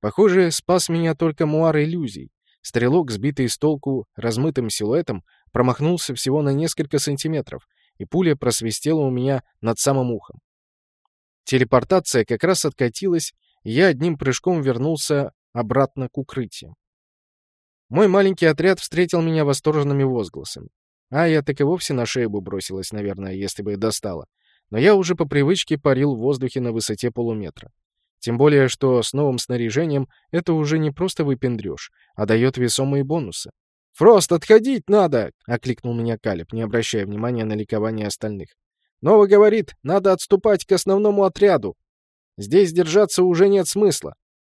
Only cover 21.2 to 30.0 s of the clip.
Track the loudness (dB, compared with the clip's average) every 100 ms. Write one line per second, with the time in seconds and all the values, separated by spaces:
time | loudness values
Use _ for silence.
21.2 | 2 2 0 0 0 0 -2 -4 -2 -2
22.2 | -2 -4 -6 -8 -8 -10 -8 -8 -8 -8
23.2 | -8 -8 -8 -8 -8 -4 -4 -4 -6 -10
24.2 | -12 _ _ _ _ 0 4 4 2 -2
25.2 | -2 0 0 0 -2 -2 0 2 0 0
26.2 | -2 -2 -2 -4 -4 -4 -4 -4 -4 -4
27.2 | -4 -4 -8 -14 -20 _ _ _ _ _
28.2 | -6 2 4 4 2 0 0 2 0 -2
29.2 | -2 -2 -4 -4 -2 -2 -2 -2